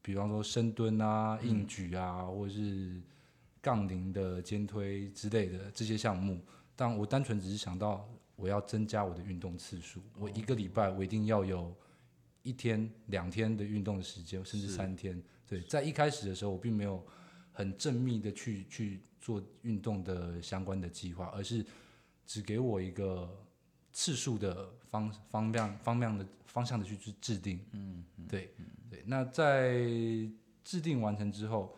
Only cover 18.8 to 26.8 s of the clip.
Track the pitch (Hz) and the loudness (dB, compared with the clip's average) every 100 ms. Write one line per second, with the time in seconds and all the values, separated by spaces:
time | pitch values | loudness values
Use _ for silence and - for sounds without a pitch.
18.8 | 107 95 - _ - 107 95 - 117 107 | -4 -4 -12 _ -4 -4 -4 -10 -2 -2
19.8 | 113 104 92 90 87 85 85 95 95 95 | 0 -2 0 -2 -2 -4 -4 -2 -2 -2
20.8 | 87 - 92 87 175 107 98 117 107 - | -2 -6 -8 -6 -6 -4 -2 -2 -2 -8
21.8 | - - _ _ - 107 101 107 123 101 | -20 -20 _ _ -10 -8 -2 0 2 0
22.8 | 92 90 98 92 87 90 - _ _ _ | -2 -2 -2 -2 -6 -10 -18 _ _ _
23.8 | _ - - 131 - 113 101 90 98 - | _ -2 0 0 0 0 0 -2 -8 -14
24.8 | - 110 107 104 - 110 110 113 107 101 | -6 -2 -2 -4 -4 0 2 2 2 0
25.8 | - 117 117 107 95 - - - 120 120 | 0 2 2 0 -4 -12 -6 -2 0 0